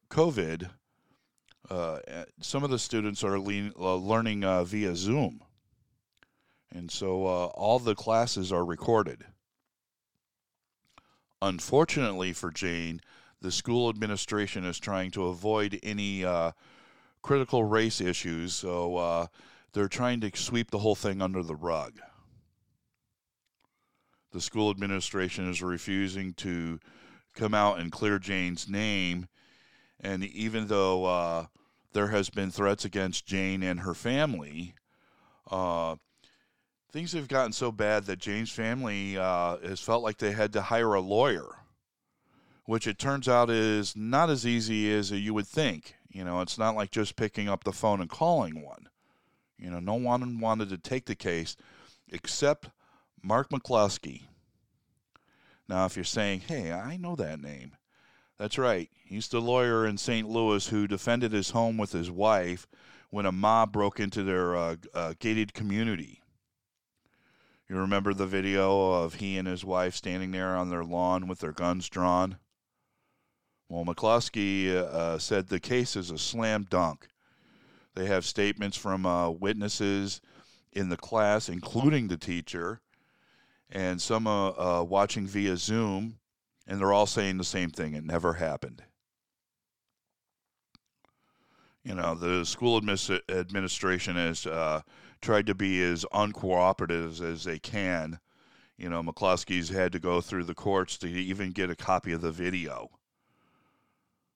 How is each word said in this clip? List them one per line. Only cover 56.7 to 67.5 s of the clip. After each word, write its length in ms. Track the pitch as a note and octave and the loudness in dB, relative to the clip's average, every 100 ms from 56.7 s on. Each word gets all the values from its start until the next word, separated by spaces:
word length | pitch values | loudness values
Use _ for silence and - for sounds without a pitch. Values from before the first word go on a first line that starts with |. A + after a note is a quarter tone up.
I 280 | F2 A#2+ F#3 | -6 -6 -8
know 180 | F3 D#3 | -6 -4
that 240 | D#2 D#2 | -4 -6
name," 380 | C#2+ C#2 C2+ - _ _ _ _ _ - | -10 -14 -18 -20 _ _ _ _ _ -8
that's 220 | G#2+ - | -6 0
right. 320 | B2 F#2 D#2+ _ - | 2 2 -2 _ -12
He's 220 | G2+ - | -8 -2
the 120 | A#2 | 0
lawyer 460 | A#2 B2+ B2 A2+ A2 | 2 4 4 4 2
in 100 | G2+ | 0
Saint 320 | - A2+ G#2+ | 0 -2 0
Louis 400 | A2+ A2 G2+ - | 2 4 2 2
who 180 | G#2+ G2+ | 0 0
defended 460 | G2+ - A#2+ A#2 | 0 0 2 2
his 200 | G#2 F#2 | 0 0
home 260 | A#2 A2+ A2 | 2 2 0
with 140 | G2+ | -2
his 180 | F2+ F2 | -2 -4
wife 560 | F2 G#2+ G2+ F2 F2+ - _ - - - | 2 4 4 2 -4 -10 _ -20 -20 -10
when 160 | G#2 | -2
a 80 | G2 | 0
mob 400 | F#2 G#2+ A2+ A2 | 2 6 6 4
broke 260 | G#2 G2+ - | 2 0 2
into 240 | G2+ G#2 | -2 0
their, 320 | F#2+ F#2 F2 | 0 2 2
uh, 220 | F2 E2+ E2 - | 2 0 -4 -6
uh, 220 | F2 E2 E2 | -6 -4 -4
gated 360 | A2+ A2 G2+ | -2 0 -2
community. 640 | - G#2 G#2 A2+ F2+ C#2 - _ _ _ _ _ _ _ _ _ _ _ _ _ | -4 -2 0 0 -2 -8 -16 _ _ _ _ _ _ _ _ _ _ _ _ _